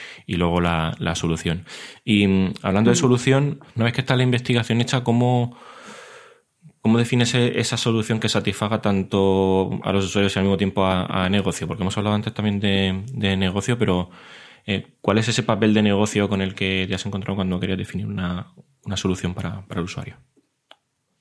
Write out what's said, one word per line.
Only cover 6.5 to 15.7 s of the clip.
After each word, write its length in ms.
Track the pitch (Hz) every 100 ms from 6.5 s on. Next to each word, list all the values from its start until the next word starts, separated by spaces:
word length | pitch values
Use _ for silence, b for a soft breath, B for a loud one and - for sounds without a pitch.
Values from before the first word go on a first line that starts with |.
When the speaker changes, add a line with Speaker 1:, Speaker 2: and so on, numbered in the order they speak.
| _ - _
Speaker 1:
cómo 160 | 113 117
defines 360 | 117 123 120
e-, 240 | 127 120 113
esa 200 | 117 117
solución 420 | 123 113 107 110
que 80 | 110
satisfaga 540 | 110 104 95 107 110
tanto 1000 | 107 98 95 101 98 95 95 95 92 -
a 80 | 98
los 120 | 98
usuarios 320 | 95 104 101 98
y 20 |
al 60 |
mismo 140 | 98 98
tiempo 260 | 98 -
a, 400 | 95 92 - 95
a 60 | 92
negocio? 360 | 101 95 - 80
Porque 160 | -
hemos 140 | 92 104
hablado 180 | 104
antes 200 | 104 104
también 260 | 104 104 101
de, 440 | 101 98 95 95 110
de 280 | 127 101 95
negocio, 400 | 95 98 110 117
pero, 320 | 101 90 87 B B B B B -
eh, 320 | 95 - _
¿cuál 160 | - 101
es 120 | 110
ese 140 | 113
papel 300 | 98 104 110